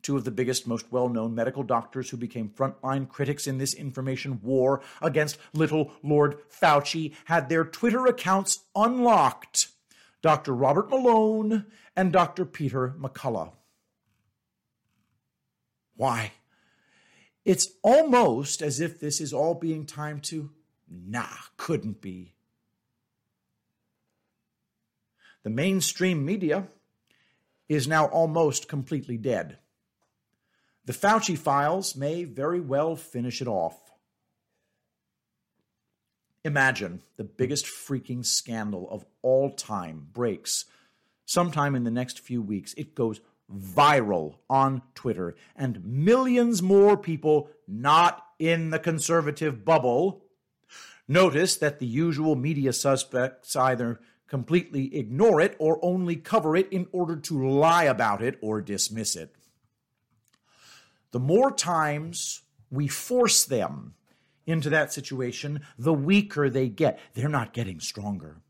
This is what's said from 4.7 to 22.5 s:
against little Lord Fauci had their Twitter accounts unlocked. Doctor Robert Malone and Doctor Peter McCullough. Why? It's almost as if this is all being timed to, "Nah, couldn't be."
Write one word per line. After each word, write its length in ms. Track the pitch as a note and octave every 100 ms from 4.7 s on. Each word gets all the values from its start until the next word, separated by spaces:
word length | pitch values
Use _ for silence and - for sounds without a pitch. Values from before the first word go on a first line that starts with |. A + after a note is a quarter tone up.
| C3+ - -
against 360 | E3 D3 D3+ - -
little 400 | D3+ D#3 D#3 D3+ -
Lord 360 | C#3+ D3 D3 C#3+ -
Fauci 640 | - E3+ D3 C#3+ E3 D#3 - -
had 240 | E3 C3+
their 160 | D#3+ D#3+
Twitter 400 | - A#3+ A#3 B3+
accounts 540 | B3 F3+ F#3+ G3 - _
unlocked. 920 | G3 A3+ B3+ A#3+ G3+ C3 - - - - _ _ _ _ _
Doctor 320 | D#3+ D3 C#3+
Robert 360 | B2 C3+ D3+ G#3
Malone 760 | C4+ B3 A3+ A3 A3 G#3+ A3 G#3 _ - -
and 180 | F#3+
Doctor 320 | F3+ E3+ F3+ F3+
Peter 480 | - C#3+ C3 B2+ D#3
McCullough. 540 | C3+ - C3+ G#2+ D#2+ _ _ _ _ _ _ _ _ _ _ _ _ _ _ _ _ _ _ _ _ _ _ _ _ -
Why? 360 | B2+ A2+ G#2+ - _ _ _ _ _ _ _ _ _ _
It's 260 | - F#3 - _
almost 800 | G#3 C4+ D#4+ B3 G3 A#2 C#3+ -
as 180 | D3+ B2+
if 200 | E3 E3
this 200 | D3 D3
is 140 | D3+
all 220 | B2+ D#3 E3+
being 320 | E3 D#3 C#3+
timed 360 | C#3+ D3+ D3 -
to, 260 | D#3+ C#3+ _ _ _ _
"Nah, 400 | F2+ F2+ A#2 - - - -
couldn't 440 | - D#3 A2 G2+
be." 340 | G2 F#2 F2+ _ _